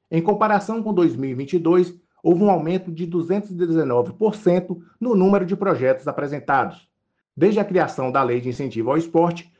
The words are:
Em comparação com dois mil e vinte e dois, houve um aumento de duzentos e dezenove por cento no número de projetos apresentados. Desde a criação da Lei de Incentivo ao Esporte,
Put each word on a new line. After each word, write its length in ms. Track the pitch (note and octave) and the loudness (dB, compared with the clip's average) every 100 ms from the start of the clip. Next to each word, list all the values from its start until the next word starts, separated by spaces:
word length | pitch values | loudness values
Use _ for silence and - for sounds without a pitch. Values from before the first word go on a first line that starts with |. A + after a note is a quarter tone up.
| _ | _
Em 120 | E3 | -2
comparação 600 | E3+ G#3 G#3+ G#3 G3+ A3+ | 0 0 2 0 -2 -6
com 120 | A3 | -2
dois 240 | F#3 E3 A#2+ | 2 2 0
mil 140 | C3+ | -4
e 20 | |
vinte 200 | B2+ C#3 | -6 -2
e 60 | F3+ | 0
dois, 340 | E3 F3+ F3 - _ _ | 4 4 2 -4 _ _
houve 180 | E3 F3 | 0 2
um 80 | G#3 | 4
aumento 400 | F3+ D#3 F#3 F#3 | 2 0 -4 -6
de 160 | E3 F3 | -8 -4
duzentos 460 | F3 E3 G3 G#3 | -4 -2 -4 -4
e 40 | F3+ | -4
dezenove 580 | F3 E3 C#3 A#2+ A#2+ | 0 0 2 0 0
por 220 | - G#3+ G#3+ | -2 -2 0
cento 460 | - F3+ F3+ F3 - _ | 0 0 0 -10 -12 _
no 120 | A#3+ | 0
número 320 | G#3+ F#3+ G3+ F3+ | 2 4 2 0
de 120 | F#3+ | -2
projetos 500 | G3 D3 B2+ C3 - | -2 0 0 0 -2
apresentados. 800 | - C#3+ C#3+ - C#3 G2+ - _ _ _ _ _ - | -6 -6 -6 -2 0 0 -6 _ _ _ _ _ 0
Desde 240 | F3+ G#3+ | 2 2
a 60 | G3+ | 0
criação 440 | F3+ C#3+ - C3 | 0 -2 -2 -2
da 140 | C3+ | 0
Lei 160 | B2+ A#2+ | 0 -2
de 80 | B2 | -4
Incentivo 440 | A#2+ C#3 A2+ A2+ | -6 -6 -4 0
ao 60 | D3 | 0
Esporte, 540 | E3 E3 E3+ E3+ - _ | 0 2 2 0 -12 _